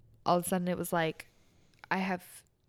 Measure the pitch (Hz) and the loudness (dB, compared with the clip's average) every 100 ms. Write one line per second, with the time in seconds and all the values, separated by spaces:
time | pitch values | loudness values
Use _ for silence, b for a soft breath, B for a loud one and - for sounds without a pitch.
0 | - - - 175 170 185 180 175 175 175 | -20 -4 2 2 2 -2 0 -2 0 0
1 | 160 - - _ _ _ _ - - 185 | 0 -2 -12 _ _ _ _ -14 -4 -2
2 | 190 180 - - - _ | 0 -4 -6 -20 -20 _